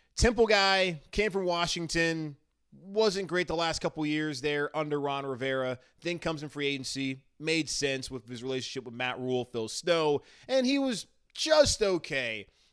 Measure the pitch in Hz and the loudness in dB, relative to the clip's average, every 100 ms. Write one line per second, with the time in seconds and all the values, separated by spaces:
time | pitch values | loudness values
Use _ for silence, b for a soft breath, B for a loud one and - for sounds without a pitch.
0 | b - 226 240 220 202 196 190 185 156 | b 2 2 4 4 6 6 4 2 -2
1 | - - 214 190 180 170 170 170 165 170 | -6 -2 0 0 0 0 0 -2 -2 0
2 | 165 160 151 139 _ _ _ 135 185 202 | 2 0 -4 -10 _ _ _ -20 -4 2
3 | 220 190 170 180 175 165 165 156 175 156 | 2 2 -2 -2 0 0 0 0 -4 -2
4 | 151 151 156 131 147 147 147 151 151 147 | -2 0 -2 -2 -2 -2 -2 -4 -2 -2
5 | 143 139 139 123 135 131 127 123 b _ | -2 -2 -4 -4 -2 -2 -2 -6 b _
6 | 170 170 165 156 147 147 143 139 127 135 | -6 -4 -4 -6 -6 -4 -4 -2 -6 -4
7 | 135 131 _ _ 156 160 151 - 147 135 | -4 -6 _ _ -2 -2 -2 -2 -2 -2
8 | - 131 107 120 131 131 - 135 120 117 | -6 -12 -12 -10 -6 -4 -6 -8 -10 -6
9 | 127 127 127 127 120 117 110 - 175 170 | -4 -4 -2 -2 -2 -6 -6 -4 2 2
10 | 151 143 B B - 262 254 277 269 196 | 4 2 B B -2 2 2 2 0 -2
11 | - _ _ - 311 311 277 - 202 175 | -8 _ _ -6 4 6 6 4 2 0
12 | - 139 120 107 - b b | -2 -2 -2 -6 -10 b b